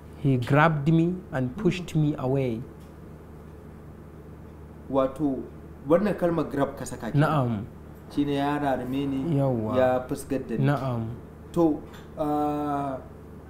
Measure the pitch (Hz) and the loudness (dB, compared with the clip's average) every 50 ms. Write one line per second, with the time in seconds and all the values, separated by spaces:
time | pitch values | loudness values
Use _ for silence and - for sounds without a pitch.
0 | - - - - - 139 131 123 117 - 139 143 156 170 160 147 139 165 160 165 | -16 -16 -12 0 2 4 4 4 4 4 6 8 8 8 6 4 4 4 6 6
1 | 165 175 180 185 - - - 135 131 127 - 202 220 175 - 180 170 - - 156 | 6 4 2 -2 -6 -6 -4 -2 -2 -2 -2 0 2 2 2 2 -4 -2 2 2
2 | 151 147 147 - 131 127 135 139 131 123 113 113 135 - - - - - - - | 2 2 2 0 0 0 0 2 0 0 -2 -4 -6 -10 -14 -16 -18 -18 -18 -18
3 | - - - - - - - - - - - - - - - - - - - - | -16 -16 -16 -18 -18 -18 -18 -18 -16 -16 -16 -16 -16 -16 -16 -16 -16 -16 -16 -16
4 | - - - - - - - - - - - - - - - - - - 131 135 | -16 -18 -18 -18 -16 -16 -16 -16 -16 -16 -16 -16 -16 -16 -16 -16 -8 0 2 2
5 | 135 135 - - 156 139 131 120 113 - - - - - - - - 139 160 180 | 2 2 2 0 0 0 0 -2 -4 -8 -12 -14 -16 -16 -16 -12 2 4 6 6
6 | 208 208 175 - 180 170 170 160 147 - - 139 135 135 - - 131 - 123 - | 6 4 2 2 2 2 2 2 0 0 2 0 0 0 0 -4 -8 -8 -6 -6
7 | 123 110 - 143 156 143 156 143 127 120 113 101 117 - - - - - - - | -6 0 4 4 4 6 4 2 2 2 0 -2 -4 -6 -10 -14 -16 -16 -16 -16
8 | - - - 147 143 143 143 139 139 143 147 143 143 139 131 123 123 123 131 139 | -16 -6 -2 -2 0 0 0 0 0 0 0 0 2 0 0 0 -2 -2 -2 -2
9 | 143 139 135 135 135 170 156 139 139 135 127 113 107 110 117 127 127 127 127 127 | -2 -2 -2 -2 0 0 2 2 4 4 2 2 0 2 4 4 4 6 4 2
10 | 127 - 147 139 - - 139 139 - - 113 - 135 139 147 123 131 131 120 117 | 0 -2 -6 -6 -4 -4 -4 -4 -2 -2 0 2 4 4 4 2 0 -2 -2 -2
11 | 113 113 - - - - - - - - - 170 170 160 147 147 - - - - | -2 -4 -6 -8 -12 -14 -16 -16 -16 -4 2 4 4 4 4 2 -4 -10 -14 -16
12 | - - - - 151 147 147 147 147 147 147 147 147 147 143 139 139 139 131 127 | -16 -14 -8 -4 -2 0 0 0 0 0 0 -2 -2 -2 -2 -2 -2 -4 -4 -6
13 | - - - - - - - - - | -10 -12 -16 -16 -16 -16 -16 -16 -16